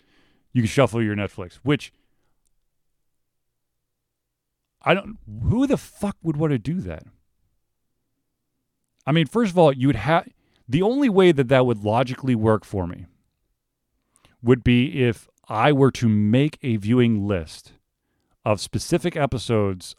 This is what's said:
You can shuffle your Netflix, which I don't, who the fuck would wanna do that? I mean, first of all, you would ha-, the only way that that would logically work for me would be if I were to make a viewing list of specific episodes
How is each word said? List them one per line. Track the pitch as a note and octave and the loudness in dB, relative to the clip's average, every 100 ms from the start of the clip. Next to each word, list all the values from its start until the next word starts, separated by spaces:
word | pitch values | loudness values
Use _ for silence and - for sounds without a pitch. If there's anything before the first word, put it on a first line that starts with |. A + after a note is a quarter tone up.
| _ _ _ _ _ | _ _ _ _ _
You | B2 | -2
can | A2 | 0
shuffle | - B2+ A#2 | 2 0 0
your | A2 G#2 | -4 -4
Netflix, | G2+ - F2+ - | -6 -10 -16 -10
which | B2 D3 - _ _ _ _ _ _ _ _ _ _ _ _ _ _ _ _ _ _ _ _ _ _ _ _ _ _ _ _ _ | -4 -4 -6 _ _ _ _ _ _ _ _ _ _ _ _ _ _ _ _ _ _ _ _ _ _ _ _ _ _ _ _ _
I | - | -2
don't, | F#3 - - - G#2+ | -2 -4 -16 -16 -6
who | - A3+ C#4 | -2 0 0
the | A3+ | -2
fuck | - - G3+ - | -4 -8 -8 -6
would | E3 D3 | -6 -2
wanna | D#3+ C3+ | -2 -2
do | B2 F3 | -4 -8
that? | F#2+ D#2+ - _ _ _ _ _ _ _ _ _ _ _ _ _ _ _ _ _ _ _ - | -8 -12 -16 _ _ _ _ _ _ _ _ _ _ _ _ _ _ _ _ _ _ _ -2
I | |
mean, | D#3+ D3+ | 0 0
first | A3 A#3 | 0 0
of | F3 | 4
all, | D#3+ | 4
you | C#3 C3+ | 4 0
would | A#2+ | 0
ha-, | A2 E3+ - _ _ _ - | 0 -2 -2 _ _ _ -4
the | C#3 | 0
only | G3 C4+ C#4 | 0 2 2
way | F#3+ F3+ | 4 4
that | C#3+ B2 | 4 2
that | C3 | 2
would | B2+ G#2+ | 2 0
logically | G#2 G#2+ B2+ C3 C3 | 0 0 -2 -4 -2
work | A#2 A2 G#2+ | 0 2 0
for | - G2+ F2 | -2 -8 -8
me | - F2 _ _ _ _ _ _ _ _ _ _ _ _ _ | -10 -18 _ _ _ _ _ _ _ _ _ _ _ _ _
would | A#2 B2+ | 2 4
be | B2 A#2+ B2+ D#3+ | 4 2 2 0
if | B2 G#2+ - _ - | -2 -2 -10 _ -8
I | A2 C3+ | 0 2
were | C#3 C3+ | 4 2
to | - A#2 | 2 2
make | G#2 G#2 B2 D3+ - | 2 2 2 0 -4
a | C3+ A2 | -6 -4
viewing | G2+ B2 A#2+ G#2+ G2+ | 0 2 2 0 -2
list | F#2+ D#2+ - - _ _ _ _ _ _ _ | -6 -8 -16 -20 _ _ _ _ _ _ _
of | A#2 G#2 | -4 -4
specific | - A2 - E3+ F3 E3 | -4 -8 -4 -4 -2 -4
episodes | C#3 B2+ - A2 G2+ F#2 - | -4 -4 -2 0 0 -4 -12